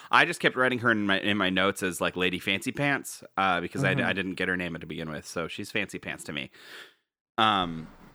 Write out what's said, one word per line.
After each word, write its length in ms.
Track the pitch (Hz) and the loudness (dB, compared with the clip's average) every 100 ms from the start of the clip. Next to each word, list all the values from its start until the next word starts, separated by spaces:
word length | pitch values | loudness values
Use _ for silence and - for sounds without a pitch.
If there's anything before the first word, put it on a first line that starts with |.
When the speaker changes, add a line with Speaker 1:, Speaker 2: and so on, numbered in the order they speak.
| - | 2
Speaker 1:
I 120 | 120 | 4
just 160 | 151 170 | 4 4
kept 160 | 165 123 | 0 4
writing 240 | 127 123 | 2 4
her 120 | 120 | 2
in 140 | 113 101 | 4 4
my, 140 | 95 | 2
in 160 | 107 104 | 2 2
my 140 | 92 | 2
notes 340 | 92 95 98 | 4 2 2
as, 160 | 95 87 | -2 0
like, 160 | 90 90 | -2 2
Lady 240 | 92 90 | 0 0
Fancy 320 | 104 98 - | -2 -2 -2
Pants, 500 | 120 143 135 - - - - | -2 0 -2 -4 -14 -8 0
uh, 240 | 95 87 | 2 2
because 240 | 87 - | -2 -2
I 100 | 95 | 0
d-, 60 | 95 | 2
Speaker 2:
Mm-hmm. 80 | 92 | 0
Speaker 1:
I 40 | |
didn't 220 | 95 95 87 | 0 -2 -2
get 120 | 92 | -2
her 80 | 90 | -2
name 220 | 87 80 | -4 -8
to 60 | 80 | -10
begin 220 | 80 80 | -8 -8
with, 180 | 76 - | -8 -8
so 220 | - 80 | -6 -6
she's 200 | - 104 | -6 -6
Fancy 280 | 110 95 90 | -4 -4 -8
Pants 240 | - 69 | -10 -10
to 80 | - | -8
me. 180 | 76 65 - - - - _ _ _ _ - | -8 -8 -12 -20 -18 -20 _ _ _ _ 2
Um, 520 | 110 101 87 82 78 - - | 2 4 0 -4 -10 -16 -20